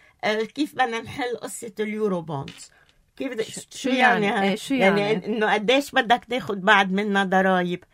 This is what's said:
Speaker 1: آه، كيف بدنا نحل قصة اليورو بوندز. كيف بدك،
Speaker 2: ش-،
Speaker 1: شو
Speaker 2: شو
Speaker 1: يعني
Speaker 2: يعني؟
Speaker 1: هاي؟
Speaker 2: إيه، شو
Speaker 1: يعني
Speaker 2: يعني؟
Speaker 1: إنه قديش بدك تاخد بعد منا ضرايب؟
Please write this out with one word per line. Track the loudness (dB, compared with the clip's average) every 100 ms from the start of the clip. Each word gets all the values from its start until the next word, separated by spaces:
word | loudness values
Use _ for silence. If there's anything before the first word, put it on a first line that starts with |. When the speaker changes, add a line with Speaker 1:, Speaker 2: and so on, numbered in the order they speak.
| _ -6
Speaker 1:
آه، | -2 -2
كيف | -4 -4 -4
بدنا | 0 -2 -2
نحل | -8 -6 -6 -6
قصة | -10 -12 -12 -6
اليورو | -6 -2 -2 -2
بوندز. | -4 -8 -8 -14 -20 _ _ _ _ -8
كيف | -6
بدك، | -4
Speaker 2:
ش-، | -6
Speaker 1:
شو | -8 -14
Speaker 2:
شو | -6 -2
Speaker 1:
يعني | 4 4 4 0
Speaker 2:
يعني؟ | 0
Speaker 1:
هاي؟ | 0
Speaker 2:
إيه، | -2
شو | -2
Speaker 1:
يعني | 2 4 4
Speaker 2:
يعني؟ | 0 -2 -2
Speaker 1:
إنه | -2 0
قديش | 0 2 0 2
بدك | 0 2 0
تاخد | 0 -6 -4 -2
بعد | 4 4 4
منا | 0 0 0
ضرايب؟ | 2 4 4 2 0 -6 _